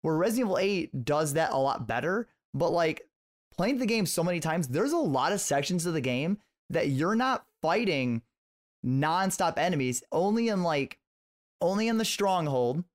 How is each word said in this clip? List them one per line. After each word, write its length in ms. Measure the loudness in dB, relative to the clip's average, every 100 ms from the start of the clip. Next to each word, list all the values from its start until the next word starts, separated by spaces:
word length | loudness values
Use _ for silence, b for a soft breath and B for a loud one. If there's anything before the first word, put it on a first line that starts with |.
where 140 | 0 2
Resident 320 | 2 2 0
Evil 100 | 0
eight 460 | 0 0 -4 -6 -2
does 280 | 0 0
that 180 | 0 0
a 60 | 0
lot 300 | 0 -2 -4
better. 400 | -4 -2 -4 -4 b _
But, 180 | -2 0
like, 360 | 2 0 -2 -12 _ _ _ _ -4
playing 220 | -2 0
the 80 | 0
game 200 | 0 0
so 180 | 0
many 160 | 0 0
times, 280 | -2 -2 -2
there's 240 | 0 0
a 40 | 0
lot 340 | 0 2 0
of 80 | 0
sections 460 | 0 0 0 -2 -2
of 80 |
the 80 | -2
game 360 | 0 -2 -2 -4 b b _
that 180 | -2 0
you're 260 | 0 2 2
not 300 | 0 -2 -6 _
fighting 600 | 0 0 2 0 0 -2 -6 _ _ _ _ _ -2
nonstop 720 | 0 2 2 0 0 0 2
enemies, 460 | 0 0 -2 -2 -4
only 360 | 0 2 2 0
in, 140 | 0
like, 340 | 0 0 -2 -8 _ _ _ _ _ _
only 260 | 0 2 0
in 100 | 0
the 80 | 0
stronghold 760 | 0 2 2 2 2 2 0 -6